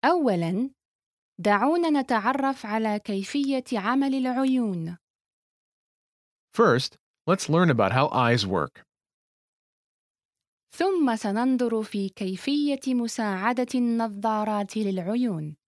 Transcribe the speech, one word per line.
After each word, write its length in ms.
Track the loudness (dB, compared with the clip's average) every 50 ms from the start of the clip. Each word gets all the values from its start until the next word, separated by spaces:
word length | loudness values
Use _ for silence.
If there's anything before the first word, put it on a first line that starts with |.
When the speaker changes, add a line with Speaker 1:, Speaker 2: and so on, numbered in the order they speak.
| 4
Speaker 1:
أولا، 640 | 4 2 4 2 2 2 2 0 0 0 -2 -4 -4 _ _ _ _ _ _ _ _ _ _ _ _ _ -4
دعونا 600 | 0 2 2 4 4 2 2 2 2 2 2 2
نتعرف 680 | 2 2 0 0 2 0 0 0 0 -2 -2 -4 -6
على 320 | -4 -2 -2 0 0 -2 -2
كيفية 680 | _ -4 -4 -4 -4 -4 -2 -2 -2 0 -2 -4 -4 -4
عمل 420 | -4 -2 0 0 0 2 2 2 0
العيون. 840 | 0 0 0 0 0 2 2 2 2 0 0 -2 -4 -4 -6 -10 -12 _ _ _ _ _ _ _ _ _ _ _ _ _ _ _ _ _ _ _ _ _ _ _ _ _ _ _ _ _ _ _
Speaker 2:
First, 420 | 4 4 6 6 4 2 -4 _ _ _ _ _ _ _
let's 220 | -2 -2 0 0 0
learn 220 | 2 4 4 4
about 220 | 4 4 2 2
how 160 | 4 2 2 2
eyes 380 | 2 2 2 4 2 2 0
work. 380 | 0 -2 -2 -2 -4 _ -20 -20 _ _ _ _ _ _ _ _ _ _ _ _ _ _ _ _ _ _ _ _ _ _ _ _ _ _ _ _ _ _ _ _ _ _ _ _ _ -4
Speaker 1:
ثم 420 | -2 0 0 2 2 2 0 0
سننظر 680 | -2 -2 -2 -2 0 0 0 0 0 0 0 0 -2
في 260 | -4 -4 -6 -6 -6 -6
كيفية 880 | _ -6 -6 -6 -6 -4 -4 -2 -2 0 0 0 -2 -4 -2 -2 -2
مساعدة 720 | -2 -2 -4 -4 -4 -4 -2 -2 -2 0 0 0 0 -2 -2 0
النظارات 1000 | 0 0 0 0 0 -2 -4 -6 -4 -2 -2 0 0 0 -2 -2 -2 -4 -4 -4
للعيون. 800 | -4 -2 -2 -2 -2 -2 -2 -2 0 0 -2 -2 -4 -6 -8 -12 _ _